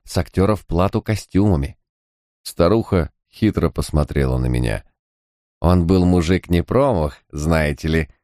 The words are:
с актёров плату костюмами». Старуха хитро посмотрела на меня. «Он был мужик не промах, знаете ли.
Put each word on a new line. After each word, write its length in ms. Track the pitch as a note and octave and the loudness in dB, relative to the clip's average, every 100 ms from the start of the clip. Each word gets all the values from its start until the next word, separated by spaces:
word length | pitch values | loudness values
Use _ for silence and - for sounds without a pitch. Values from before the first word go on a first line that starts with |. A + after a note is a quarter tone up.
с 120 | - - | -8 -6
актёров 500 | E2+ - G2 G#2 - | -4 0 0 0 -2
плату 360 | E2+ G2 A2 | -2 0 -2
костюмами». 720 | - G#2+ - F#2+ G#2 E2 C#2 - _ _ _ _ _ _ | -4 -6 -2 0 2 2 -2 -10 _ _ _ _ _ _
Старуха 680 | - - E2+ A2+ - F#2+ D#2 _ _ | -10 0 2 2 0 -2 -2 _ _
хитро 380 | - G#2+ E2+ D#2+ | -2 -2 0 -2
посмотрела 680 | - - D#2 C#2+ C#2+ C2 B1+ | -4 -4 -2 -2 -2 -2 -2
на 80 | B1+ | -2
меня. 380 | B1 A#1+ G#1 - _ _ _ _ _ _ - | -2 -2 -4 -10 _ _ _ _ _ _ -2
«Он 260 | E2+ F2+ E2+ | 2 2 4
был 200 | F#2 F2+ | 2 4
мужик 420 | F2+ E2 F#2 - | 2 2 -2 0
не 140 | F2 | -2
промах, 600 | D#2 A#2 C#3 G2+ D2+ - _ | 0 0 0 0 -4 -6 _
знаете 580 | D2 D2+ D#2+ D2+ C#2+ D#2+ | -6 0 0 0 -2 -2
ли. 200 | D#2+ D2+ _ | -2 -4 _